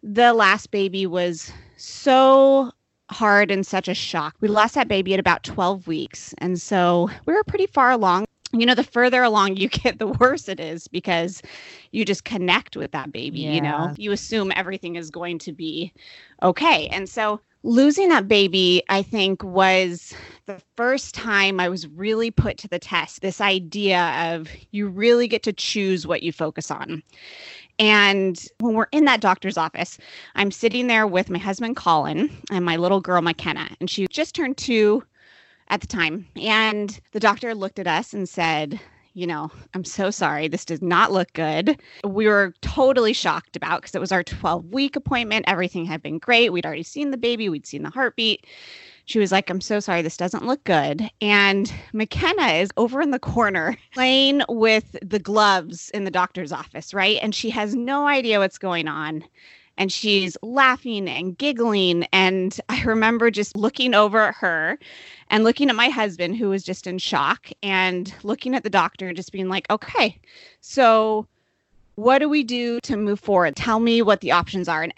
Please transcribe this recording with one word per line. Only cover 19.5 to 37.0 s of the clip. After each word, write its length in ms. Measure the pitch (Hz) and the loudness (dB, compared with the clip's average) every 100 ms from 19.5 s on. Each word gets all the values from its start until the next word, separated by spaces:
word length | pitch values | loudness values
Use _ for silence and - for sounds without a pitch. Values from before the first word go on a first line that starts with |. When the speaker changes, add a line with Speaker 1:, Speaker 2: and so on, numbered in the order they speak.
| 180 190 185 185 175 - - - - - | 2 4 4 2 -4 -14 -20 -20 -20 -16
Speaker 1:
the 140 | 190 _ - | -16 _ -4
first 380 | 240 269 - | 0 0 -4
time 460 | - 233 202 196 190 | -12 -2 2 2 2
I 80 | 180 | -2
was 180 | 180 156 | -2 -10
really 420 | 156 202 220 233 | -8 -4 -2 0
put 240 | - 220 - | 0 -2 -4
to 100 | 202 | -8
the 100 | 175 | -10
test, 400 | - 180 160 - | -4 -4 -4 -6
this 200 | 190 180 | -8 -2
idea 920 | 202 190 170 202 202 180 170 143 170 | 0 0 -4 -4 0 2 0 -2 -4
of 140 | 170 160 - - | -4 -8 -16 -12
you 160 | 208 208 | -6 -6
really 400 | 185 226 240 240 | 0 4 4 4
get 160 | 233 | 0
to 80 | - | -4
choose 520 | 202 - 214 196 185 160 | -4 -4 -2 0 -2 -2
what 160 | 170 | -4
you 80 | 170 | -4
focus 380 | - 160 - - | -4 -6 -6 -10
on. 300 | 139 147 165 - _ - - - - - _ | -10 -8 -10 -12 _ -20 -20 -20 -20 -20 _
And 680 | 214 214 202 196 190 170 - _ | 4 6 4 4 0 -2 -12 _
when 160 | 233 | -2
we're 120 | 220 - | 0 0
in 120 | 302 294 | 4 4
that 140 | 240 | 4
doctor's 360 | 202 185 185 165 | 2 0 -2 -4
office, 400 | 160 - - - - - - | -4 -4 -8 -10 -20 -20 -12
I'm 160 | - 202 | -4 -4
sitting 360 | - 233 226 247 | 0 -2 0 2
there 200 | 226 214 | 2 4
with 240 | 180 190 | 0 -2
my 80 | 175 | -4
husband, 380 | 196 196 233 - | -4 -6 -6 -4
Colin, 540 | - 160 147 151 294 - - | 2 2 2 -2 -4 -4 -6
and 140 | 196 | -2
my 120 | 175 165 | 0 0
little 240 | 175 196 | 2 0
girl, 220 | 185 180 | 2 2
McKenna, 460 | 165 160 170 151 151 - | 2 -2 -4 -6 -8 -8
and 80 | 180 | -8
she 180 | - 190 | -4 -4
just 260 | - 320 | -2 -4
turned 240 | - 277 269 | -2 -4 -4
two 440 | - 226 214 214 - _ _ _ _ _ _ | 0 2 4 2 -2 _ _ _ _ _ _
at 120 | 202 | -6
the 60 | - | -4
time. 400 | 214 160 160 175 - | -2 -2 -2 -12 -8
And 640 | 175 214 220 208 208 208 | 0 2 2 0 -6 -10